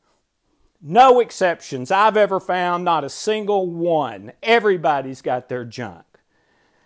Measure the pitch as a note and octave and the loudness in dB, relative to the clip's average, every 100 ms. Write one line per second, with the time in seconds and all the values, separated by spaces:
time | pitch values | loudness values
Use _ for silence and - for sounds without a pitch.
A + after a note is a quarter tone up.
0 | _ _ _ _ _ _ _ _ D3+ G#3 | _ _ _ _ _ _ _ _ 2 6
1 | C4 B3 G#3+ - F#3 D#3+ - C3+ B2+ F#3+ | 8 6 2 0 -2 -2 -8 -8 -2 2
2 | G#3+ G#3 G3 F#3 - F3+ F3+ F3 F3 D#3+ | 2 4 2 0 -2 -2 -2 -2 0 -2
3 | C#3 - G#3+ G#3+ G3+ G3+ F#3 E3+ F3 D#3+ | -2 -6 -4 -4 -2 -2 -2 -4 -2 -2
4 | B2+ G2+ G#2 - A3 A#3 G#3 F3+ E3 C#3 | -2 -8 -18 -8 0 2 2 0 0 -2
5 | C3+ C3 D3 B2+ - B2+ A#2 A#2+ A2 E2+ | -4 -8 -6 -6 -6 -10 -10 -10 -12 -14
6 | _ _ _ _ _ _ _ _ | _ _ _ _ _ _ _ _